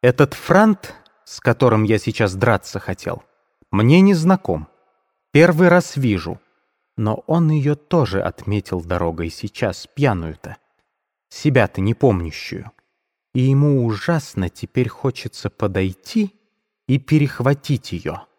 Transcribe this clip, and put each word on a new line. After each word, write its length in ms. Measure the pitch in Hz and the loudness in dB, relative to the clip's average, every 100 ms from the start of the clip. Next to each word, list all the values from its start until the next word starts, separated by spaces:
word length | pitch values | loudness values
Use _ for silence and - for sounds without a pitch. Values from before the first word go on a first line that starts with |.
Этот 320 | 127 123 143 | 2 4 0
франт, 600 | - - 185 220 196 - - _ _ | 0 0 4 4 2 -4 -20 _ _
с 160 | - - | -20 -6
которым 420 | - 117 127 107 | -2 2 4 4
я 160 | 107 107 | 2 0
сейчас 380 | - 107 107 95 | -2 -2 -2 0
драться 420 | 120 104 - 101 | 0 0 -2 -12
хотел, 460 | - 90 - 87 _ _ _ _ _ | -10 -8 -8 -10 _ _ _ _ _
мне 280 | 95 117 170 | 0 4 6
не 140 | 196 | 6
знаком. 540 | 180 160 185 - 82 76 _ _ _ _ _ _ | 4 2 0 0 -8 -8 _ _ _ _ _ _
Первый 340 | 143 170 160 180 | 4 4 6 4
раз 300 | 175 - 143 | 4 2 -4
вижу. 440 | 131 95 82 - _ _ _ _ _ - | -2 -2 -4 -12 _ _ _ _ _ -6
Но 280 | 107 110 - | -4 -4 -2
он 240 | 160 160 | 0 2
ее 240 | 156 139 | 2 0
тоже 480 | 147 _ 175 110 95 | -4 _ 0 0 0
отметил 600 | 85 - - 104 - 90 | -4 -6 -4 -4 -4 -8
дорогой 460 | 85 87 85 82 82 | -4 -2 -2 -4 -8
сейчас, 580 | - 104 - 110 92 - | -8 -14 -4 -4 -4 -12
пьяную-то. 680 | - 139 98 82 80 - - _ _ _ _ _ _ _ | -2 -2 0 -6 -12 -16 -18 _ _ _ _ _ _ _
Себя-то 520 | - 151 127 101 - | -4 0 2 0 -2
не 140 | 98 | -4
помнящую. 760 | 113 135 95 82 - - 92 - _ _ _ _ _ _ | 0 0 0 -4 -10 -14 -14 -16 _ _ _ _ _ _
И 60 | 127 | -2
ему 460 | 131 135 147 139 120 | 0 2 2 2 0
ужасно 640 | 104 - 170 - - 90 | -4 -2 -4 -4 -6 -6
теперь 380 | - - - 120 | -6 -6 -4 -4
хочется 600 | - 139 - 113 - 104 | -2 -6 -6 -14 -10 -12
подойти 880 | _ 104 95 95 92 - 226 196 _ _ _ _ _ - | _ -4 -2 -4 -4 -6 -4 -4 _ _ _ _ _ -2
и 120 | 139 | -2
перехватить 920 | - 151 143 - 123 143 - 143 - | 0 0 0 -2 -2 -2 -2 -6 -4
ее 340 | 85 - 82 - | -10 -8 -10 -16